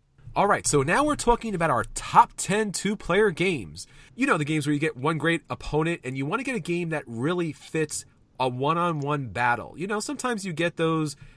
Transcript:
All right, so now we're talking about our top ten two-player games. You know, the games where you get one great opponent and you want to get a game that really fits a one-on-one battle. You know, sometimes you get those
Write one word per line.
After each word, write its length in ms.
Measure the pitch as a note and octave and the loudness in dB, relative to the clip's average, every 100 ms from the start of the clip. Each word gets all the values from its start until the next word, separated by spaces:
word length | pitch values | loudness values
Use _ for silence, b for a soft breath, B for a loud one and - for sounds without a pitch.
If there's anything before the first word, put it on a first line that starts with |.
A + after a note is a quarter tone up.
| _ _ - - | _ _ -6 0
All 120 | G3+ | 2
right, 180 | D3+ - | 2 2
so 160 | D3 | 2
now 220 | C#3 A3 | 4 2
we're 120 | D4+ C#4 | 2 2
talking 380 | A#3+ A#3 A3+ | 2 2 0
about 160 | F3+ E3 | 0 2
our 160 | A#2+ - - | 0 -2 -6
top 380 | - F#3 A#3+ - | 4 6 6 2
ten 340 | - G#3 G#3+ | 0 0 0
two-player 600 | - F#3+ G#3+ - F#3+ G#3+ | -2 -2 -2 0 4 4
games. 560 | D#3 F#3 D3+ E2 E2 - B B A3+ | 2 0 0 -6 -14 -16 B B -2
You 100 | C#4 | 2
know, 100 | F3+ | 2
the 80 | D3 | 2
games 220 | D#3 C#3+ | 0 0
where 60 | |
you 60 | D3 | 0
get 180 | D#3 B2+ | -2 -2
one 200 | C#3+ D#3+ | -2 0
great 240 | D#3+ E3 - | 0 0 -4
opponent 520 | B2 - D3+ D#3+ E3+ | -10 -2 0 0 -2
and 140 | C3 C3+ | -6 -6
you 80 | C#3 | -4
want 140 | A3+ | -4
to 40 | |
get 120 | C4+ A#3 | -2 -4
a 40 | |
game 300 | E3 F3 E3+ | -2 -4 -2
that 140 | D3+ A#2 | -6 -6
really 460 | A#2 C#3+ F3+ E3+ | -4 -2 0 -2
fits 540 | - - D#3+ D3+ - - b _ - | -6 -6 -4 -2 -4 -12 b _ -4
a 80 | C3 | -2
one-on-one 800 | B2 C#3 E3+ F3 D#3 C#3 D3 B2+ | 0 0 0 0 -2 -2 -2 -4
battle. 480 | G#2+ A#2+ A#2 D#2+ - | 0 2 0 -4 -10
You 80 | G3 | -6
know, 140 | G#3 | -4
sometimes 440 | B3+ C#4+ B3 A3 | -4 -4 -4 -4
you 100 | F#3+ | -4
get 240 | D3+ E3+ - | -2 -2 0
those 380 | D#3+ D#3+ D3+ - B | 0 2 -2 -6 B